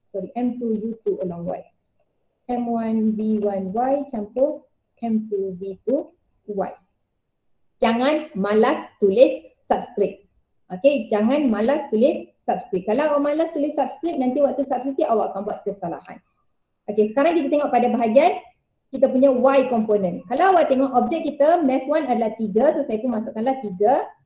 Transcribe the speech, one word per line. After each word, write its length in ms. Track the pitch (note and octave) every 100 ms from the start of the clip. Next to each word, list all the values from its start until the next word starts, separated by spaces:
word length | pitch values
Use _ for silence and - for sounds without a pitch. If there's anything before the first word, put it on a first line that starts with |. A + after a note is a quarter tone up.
| _
sorry, 160 | G3 F#3+ A#3
M 240 | B3 B3
two 160 | A#3 G#3
U 140 | A3+ A3
two 120 | G#3 F#3
along 240 | F3 E3+ F3
Y. 160 | - - _ _ _ _ _ _ _ -
M 200 | B3 A#3
one 480 | A#3 A3+ A3 A3 G#3+
V 240 | A3 G#3+
one 320 | G3+ G3 F#3+
Y 320 | A3 B3+ C#4+ C#4
campur 560 | A3 G#3 B3+ D4 D4+ _ _ _ -
M 280 | A#3 A3 G#3+
two 240 | G3 G3 F3+
V 240 | G3 F#3+ -
two 240 | C#4 F#4 _ _ _ -
Y. 240 | G3+ F3+ - _ _ _ _ _ _ _ _ _ -
Jangan 560 | A3+ A#3 C4+ D#4 - G3
malas 480 | G3+ G#3+ B3 D#4 - -
tulis 480 | G3+ G3+ D#4 - - _
subscript. 640 | - G3 - - G3 - _ _ _ _ -
Okey, 400 | F3+ C#4 C#4 -
jangan 400 | G#3 A3 D4 C4+
malas 400 | G#3 A3+ D4+ -
tulis 400 | A3 C4+ - - _
subscript. 400 | - F3+ - F3+
Kalau 320 | G#3 A#3+ D4+ D4
awak 160 | C#4+
malas 180 | D#4 D#4+ D#4+
tulis 160 | D4
subscript, 480 | D4 A#3+ - E4+ C#4+
nanti 240 | B3 C4
waktu 160 | C#4 B3
substitute 460 | C4+ B3 C4 C#4 -
awak 240 | A3 G3
akan 160 | G3 G3+
buat 160 | -
kesalahan. 560 | - G3 E3+ D3+ - - _ _ _ _ _ _
Okey, 320 | - G#3+ G#3+ A3
sekarang 160 | D#4 E4
kita 100 | C#4
tengok 240 | D4 C#4+
pada 160 | B3 A#3+
bahagian 500 | A#3 A3+ A#3+ E4+ - - _ _ _ _
kita 160 | C4 C4+
punya 240 | B3+ C#4
Y 400 | B3 C4 C#4 B3+
component. 480 | A#3 G#3+ G#3 F3+ F3+ -
Kalau 240 | C4+ F#4+
awak 160 | F4+ D4
tengok 240 | C4 C4+
objek 320 | B3 A3 E4
kita, 400 | D4 - D4 F4
mass 220 | C#4 C4 C4
one 160 | D4+
adalah 300 | C4+ A#3 A3 G#3+
tiga, 400 | G#3 G3+ C#4+ D#4
so 80 |
saya 160 | C4+ G#3+
pun 160 | B3 A3
masukkanlah 400 | A3+ A3 A#3+ C4+
tiga. 400 | G#3+ F#3 G#3 D4 - -